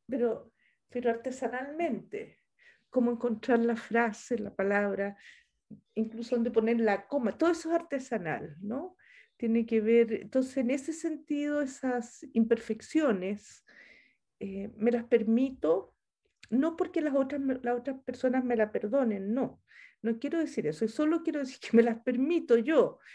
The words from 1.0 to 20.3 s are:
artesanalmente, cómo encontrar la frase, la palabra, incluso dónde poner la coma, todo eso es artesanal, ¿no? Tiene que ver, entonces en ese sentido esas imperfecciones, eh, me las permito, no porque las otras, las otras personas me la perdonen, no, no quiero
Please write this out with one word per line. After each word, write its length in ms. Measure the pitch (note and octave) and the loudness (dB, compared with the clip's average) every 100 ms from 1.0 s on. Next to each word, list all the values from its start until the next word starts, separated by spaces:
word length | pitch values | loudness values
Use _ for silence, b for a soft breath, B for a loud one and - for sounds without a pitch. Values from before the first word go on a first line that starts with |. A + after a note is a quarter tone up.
| B3 | -2
artesanalmente, 1300 | A#3 B3+ B3+ B3 B3 C#4 D#4 E4+ G#3 D#3 - - - _ b b b _ | -2 -4 -6 -6 -6 -6 -4 -4 -4 -8 -12 -12 -18 _ b b b _
cómo 220 | C4 A#3+ | 0 0
encontrar 480 | A#3 A#3+ A3 - B3 | 0 -2 -2 2 2
la 160 | A#3 A#3 | 2 -2
frase, 640 | - A3+ A#3 G#3 - A#3 | -2 0 0 -2 -6 -6
la 160 | G3+ - | -4 -4
palabra, 600 | G3 G3+ G3+ G3 G3 G3+ B B B _ - - _ - | 0 0 0 -2 -4 -8 B B B _ -20 -20 _ -6
incluso 400 | A3 A3+ A#3 A#3+ | -4 -6 -4 -2
dónde 160 | A#3 | 0
poner 280 | A3 A3 A#3 | 2 2 2
la 280 | A3 G3 - | 2 2 0
coma, 300 | C#4+ A3+ - | -2 -2 2
todo 140 | E4 | 2
eso 180 | E4 D#4+ | 2 0
es 60 | E4 | -2
artesanal, 840 | E4 C#4 C4 A3+ E3 C3 D3+ D3 | 0 -6 -4 -4 -2 -4 -6 -10
¿no? 360 | G3 B3 F4+ - B B B _ | -8 -6 -8 -14 B B B _
Tiene 280 | A#3 A3+ A#3 | 0 2 2
que 160 | A3+ | 2
ver, 320 | G#3+ A#3 A#3 | 6 6 6
entonces 440 | A3+ - C4 C4 - | 0 -2 0 0 0
en 140 | A#3+ | 0
ese 220 | C#4 C4+ | 0 -4
sentido 680 | D#4+ E4 D#4 - D4 D4 D4 | -6 -6 -6 -4 -4 -2 -2
esas 640 | C4+ C4 C4 B3 A#3 - - | -2 -4 -4 -4 -6 -12 -4
imperfecciones, 1300 | A3+ A3+ A3 - A3 - D#4 D4 G3 F#3 G#3 - - B B B B B B _ - | 0 2 2 0 -8 -2 0 2 2 -2 -6 -10 -20 B B B B B B _ -12
eh, 320 | G3 G3 G3+ - | -10 -8 -10 -2
me 140 | A3 | 0
las 140 | A#3 A#3 | 0 2
permito, 880 | A3+ A3 A3+ C4+ C4+ D4+ F4+ - _ _ _ _ _ - | 2 4 2 2 0 0 0 -2 _ _ _ _ _ -4
no 260 | A#3 D#4 E4 | 0 0 0
porque 240 | F#4 E4 | -2 -2
las 140 | D4+ C4+ | 0 0
otras, 260 | C4+ C#4+ C#4 C4 | 0 -2 -2 -2
las 140 | A#3+ A#3+ | -2 -2
otras 200 | B3 C4 - | -4 -8 -8
personas 380 | B3+ B3+ B3+ B3 | -4 0 0 0
me 100 | A#3+ | 2
la 160 | G#3+ | 0
perdonen, 640 | G#3 G#3+ C4+ B3 G3+ G3 | 0 -2 0 0 0 -2
no, 280 | A#3+ B3 - B B B _ | -2 -2 -6 B B B _
no 180 | A3 A3+ | -4 -4
quiero 200 | C#4+ | -2